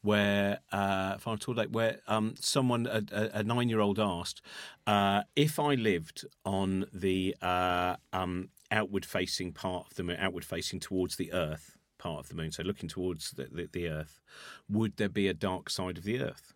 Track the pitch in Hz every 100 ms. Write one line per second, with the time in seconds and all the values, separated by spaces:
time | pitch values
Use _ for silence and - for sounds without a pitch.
0 | 104 104 101 101 101 101 _ 101 98 95
1 | 95 98 - 107 - 113 107 113 113 113
2 | - 107 107 - - 143 127 120 117 110
3 | 104 104 107 104 107 120 123 110 101 101
4 | 104 85 87 - - - - - - 104
5 | 98 101 - - 151 151 147 135 110 87
6 | 80 - - _ 95 98 95 95 98 95
7 | 95 92 92 - 90 90 90 90 90 -
8 | _ 92 92 90 92 _ _ 107 98 98
9 | - 90 90 - 92 82 95 90 - -
10 | 87 87 95 87 - 85 - 90 - 92
11 | 90 - 82 90 78 78 - - _ _
12 | 90 76 67 82 80 - 92 101 82 -
13 | 92 82 - - 65 73 85 90 85 76
14 | 76 - _ - - - - 104 110 -
15 | 104 104 98 85 98 92 - - 92 85
16 | 90 123 135 - -